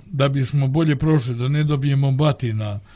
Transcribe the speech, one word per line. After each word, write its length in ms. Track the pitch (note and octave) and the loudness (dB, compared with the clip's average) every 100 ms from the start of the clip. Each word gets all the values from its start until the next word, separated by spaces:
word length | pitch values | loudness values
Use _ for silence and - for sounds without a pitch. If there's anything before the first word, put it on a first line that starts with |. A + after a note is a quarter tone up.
| - | -8
da 220 | C#3 C#3 | 0 0
bismo 400 | C#3 B2+ C#3+ C3+ | 0 0 0 0
bolje 280 | D3 D#3+ C#3+ | 2 2 2
prošli, 380 | D3+ D#3 A#2+ | 2 2 0
da 140 | A#2+ B2+ | -4 -2
ne 160 | D3 | 0
dobijemo 480 | D3+ D3 C#3+ C#3 C#3 | 0 0 0 2 2
batina 680 | C3+ D3+ C#3 A#2+ A2 G#2+ G2+ - | 2 0 0 -4 -4 -4 -8 -12